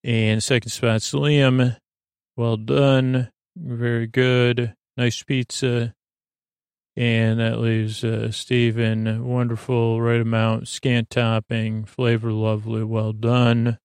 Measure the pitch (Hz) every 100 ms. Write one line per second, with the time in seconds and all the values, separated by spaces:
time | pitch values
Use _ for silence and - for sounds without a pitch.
0 | - 113 110 110 - 127 113 - 120 110
1 | - 143 143 147 135 127 123 117 _ _
2 | _ _ _ - 117 110 110 143 139 131
3 | 131 131 123 _ _ 185 147 120 120 117
4 | 113 127 127 123 120 120 117 - _ -
5 | 120 - - 135 120 - 131 120 117 -
6 | _ _ _ _ _ _ _ _ _ -
7 | 120 113 113 113 113 113 117 110 107 107
8 | 117 113 113 107 - 123 117 113 113 110
9 | 110 110 123 123 120 113 - 123 117 113
10 | 117 117 113 113 113 110 - - 135 120
11 | 113 - 117 113 - 117 110 110 107 -
12 | 123 117 113 107 110 107 110 110 110 110
13 | 110 107 117 123 120 117 117 113